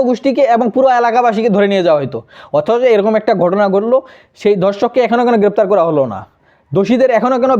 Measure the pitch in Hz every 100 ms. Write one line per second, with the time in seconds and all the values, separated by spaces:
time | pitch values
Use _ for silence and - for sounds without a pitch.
0 | 254 240 269 254 262 233 240 254 262 240
1 | 240 226 240 208 226 196 202 196 170 151
2 | 139 117 - - - 143 151 233 254 214
3 | 202 220 214 202 175 196 202 190 220 254
4 | - - _ - 208 202 190 202 240 262
5 | 233 233 240 226 202 208 196 202 170 151
6 | 127 95 90 _ _ _ _ 160 196 240
7 | 262 226 240 262 262